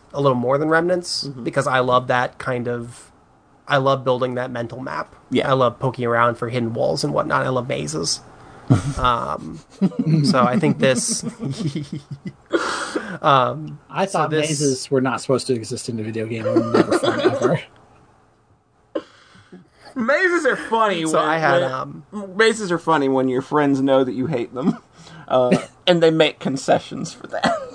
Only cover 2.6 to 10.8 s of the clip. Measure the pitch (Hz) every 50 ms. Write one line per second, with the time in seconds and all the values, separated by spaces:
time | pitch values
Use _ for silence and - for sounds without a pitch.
2.6 | 117 120 120 120 117 120 120 - - - _ _ _ _ _ _ _ _ _ _
3.6 | _ - 143 139 131 139 139 135 123 131 127 120 127 127 123 123 127 127 123 120
4.6 | 117 113 120 127 131 139 151 151 - - - - - - 123 - - 139 135 135
5.6 | 123 117 107 - 135 127 113 123 120 117 117 117 117 120 113 - 123 117 120 127
6.6 | 117 113 117 127 131 - 160 143 151 147 147 151 147 - 143 135 135 131 131 127
7.6 | 123 135 139 139 147 147 156 160 165 - - - - - - - - - - -
8.6 | - - 127 98 - 139 135 - 127 123 120 117 123 - - - - 160 165 156
9.6 | - _ - - 196 - - - - 160 160 156 143 123 - 131 120 123 123 -
10.6 | 156 147 - -